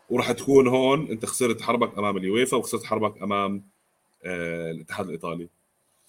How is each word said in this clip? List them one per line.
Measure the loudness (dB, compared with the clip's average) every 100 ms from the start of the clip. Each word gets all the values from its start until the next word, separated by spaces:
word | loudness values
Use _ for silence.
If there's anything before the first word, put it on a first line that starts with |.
| -4
وراح | 0 0
تكون | -2 6 6 8
هون | 6 4 2 0
أنت | -6 -6
خسرت | 0 0 0
حربك | 0 0 0 0
أمام | -2 -2
اليويفا | 0 2 2 0
وخسرت | -2 -4
حربك | -2 -2 -2 -4
أمام، | -4 -2 -2 -4 -8 _ _ _ _ _
آه، | -8 -6 -4 -4 -6
الاتحاد | -8 -8 -8 -6
الإيطالي. | -6 -6 -8 -10 _ _ _ _ _